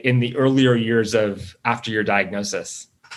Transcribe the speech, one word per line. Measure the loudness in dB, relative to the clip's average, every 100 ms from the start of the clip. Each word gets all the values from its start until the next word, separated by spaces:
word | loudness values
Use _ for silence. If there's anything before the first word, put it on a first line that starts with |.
| 2
in | 2
the | 0 0
earlier | 2 4 4
years | 2 2 2 2
of | 2 0 -2 -12 -6
after | -2 -2 -2
your | -2
diagnosis. | 0 0 0 -4 -6 -6 -8 -14 -18 _ -20